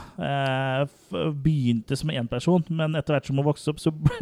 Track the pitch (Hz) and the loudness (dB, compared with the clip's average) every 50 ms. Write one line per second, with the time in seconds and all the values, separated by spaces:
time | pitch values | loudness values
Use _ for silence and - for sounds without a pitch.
0 | - - - - 160 139 139 139 139 135 131 131 135 135 131 135 143 139 - _ | 2 -6 -10 -6 -4 -2 -2 0 0 0 0 0 0 0 0 0 -2 -2 -6 _
1 | _ _ - - 156 160 151 143 135 160 156 143 127 120 120 113 - - 143 - | _ _ -4 -2 -2 -2 -2 0 2 2 2 4 4 2 2 2 0 -4 -4 -4
2 | - 151 - 131 117 117 - 123 - 165 180 180 160 - 165 165 156 156 156 156 | -4 -4 -4 -4 -4 -4 -4 0 2 4 4 4 2 0 -2 -2 -2 -2 -2 -2
3 | - - 151 135 - - 135 139 143 151 143 - - 151 147 - - 160 156 156 | 0 0 0 0 0 0 0 2 2 0 0 0 -2 -4 -4 0 0 0 0 2
4 | 156 - 494 480 | 0 0 0 0